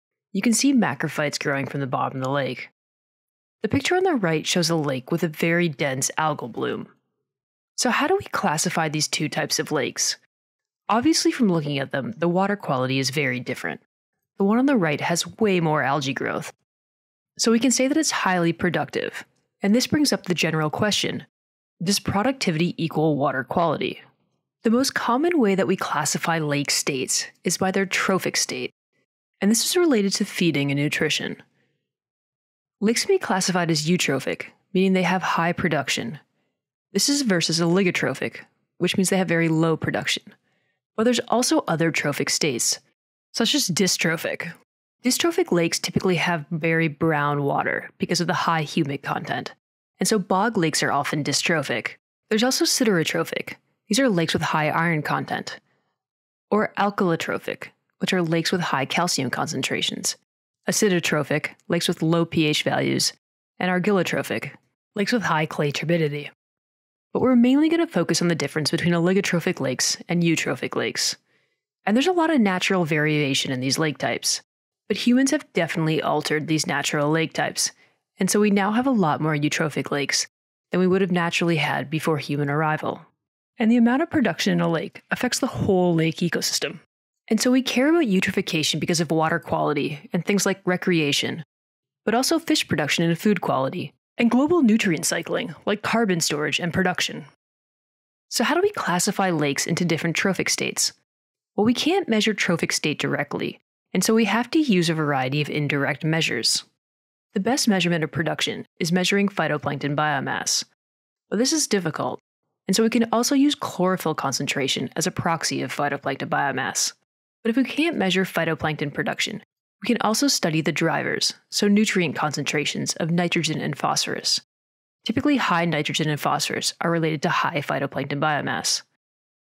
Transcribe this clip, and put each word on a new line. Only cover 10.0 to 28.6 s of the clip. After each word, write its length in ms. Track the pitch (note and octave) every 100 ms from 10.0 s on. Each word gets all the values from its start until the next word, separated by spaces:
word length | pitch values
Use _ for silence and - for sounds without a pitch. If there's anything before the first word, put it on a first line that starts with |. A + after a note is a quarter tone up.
| - - _ _ _ _ _ _ -
Obviously, 440 | A3 C#4+ E4 E4
from 160 | D4+ G#3+
looking 300 | E3 D3 C#3
at 120 | C3+
them, 240 | C#3 A#2 -
the 120 | E3+
water 280 | F3 G3 G3+
quality 420 | - C3 B2+ C3+
is 120 | C3
very 300 | C#3+ C3+ B2
different. 400 | B2 B2 E2 - _ _ _ _ _ -
The 60 |
one 140 | G3 A#3
on 80 | C#4
the 100 | B3+
right 240 | D#3+ C#3
has 260 | C#3 E3+ F3 -
way 220 | G#3+ F3+
more 220 | D#3+ D3+
algae 320 | B2+ D3 C3+
growth. 400 | A#2+ A#2 - - - _ _ _ _ _ _ _ -
So 140 | A#3
we 60 | A3+
can 120 | C4
say 180 | A#3 C4
that 80 | D#4
it's 140 | D4+
highly 440 | - F#3+ F3+ E3+
productive, 680 | D#3+ F3+ D3+ C#3 - - - - _ _ -
and 140 | G3+
this 120 | A#3 -
brings 280 | D4+ C#4+
up 100 | G3
the 100 | -
general 360 | E3 E3 D#3+ D3+
question, 560 | - G#3+ - - - - _ _ _ _ -
does 160 | E3+ G3+
productivity 760 | - G3+ B3 C4+ F#3+ D#3 F3 -
equal 340 | D#3+ D#3 D#3 C#3
water 280 | C#3+ C3
quality? 560 | B2+ F3+ E3+ C#3 - - - _ _ _ _ _
The 80 | A3+
most 240 | A#3+ C4+
common 440 | - - B3 F4 E4+
way 160 | G#3
that 120 | F#3+ F3
we 100 | F#3+
classify 600 | - C#3+ D3 F3+ - E3
lake 320 | D3+ C#3+ C#3
states 560 | - - C3+ - - - _
is 140 | F3+ -
by 120 | F#3+
their 160 | G3 F#3+
trophic 500 | - - F#3+ - -
state, 360 | - B2+